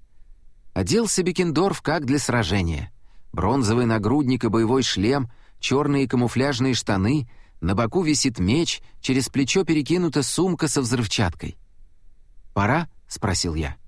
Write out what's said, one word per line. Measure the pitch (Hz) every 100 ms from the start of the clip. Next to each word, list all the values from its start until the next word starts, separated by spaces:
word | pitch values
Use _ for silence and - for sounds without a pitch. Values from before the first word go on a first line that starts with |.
| - - - - - - -
Оделся | - 92 214 226 -
Бекендорф | 180 180 175 143 196 165
как | - 165 127
для | 143
сражения. | - 120 90 98 85 76 - - - - -
Бронзовый | 82 90 135 107 120 120
нагрудник | 110 104 143 127 127
и | 120
боевой | 113 110 131
шлем, | 117 - 107 139 123 - - -
черные | - 131 143 139 131
камуфляжные | 123 120 117 139 127 131
штаны, | 120 - 101 104 147 120 - - -
на | 82
боку | 98 113 180
висит | 156 151 135 98
меч, | 90 143 170 - - -
через | - 131 127
плечо | - 135 190
перекинута | 175 156 139 175 170 147
сумка | 131 - 185 165 156
со | 147
взрывчаткой. | 120 123 110 - 92 - 78 - - - - - - - - - -
"Пора?" | - 104 151 165 - -
спросил | - 104 85 87 78
я. | 76 -